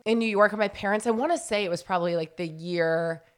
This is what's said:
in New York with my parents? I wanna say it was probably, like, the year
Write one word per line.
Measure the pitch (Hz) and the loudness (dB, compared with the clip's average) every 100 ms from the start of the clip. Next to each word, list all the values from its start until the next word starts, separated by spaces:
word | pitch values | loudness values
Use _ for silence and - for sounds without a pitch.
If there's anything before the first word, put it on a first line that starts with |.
| 214 | 0
in | 226 | 0
New | 226 | 2
York | 202 208 | 4 4
with | 214 | 4
my | 196 | -2
parents? | - 202 214 233 | -2 -2 0 0
I | |
wanna | 226 311 330 | 0 0 -2
say | - 208 190 | 0 -2 -2
it | |
was | 170 | -4
probably, | - 180 175 170 | -2 -2 0 -2
like, | 160 - | -4 -6
the | 170 | -8
year | 160 175 175 165 165 170 165 - | -8 -4 0 2 2 0 -6 -12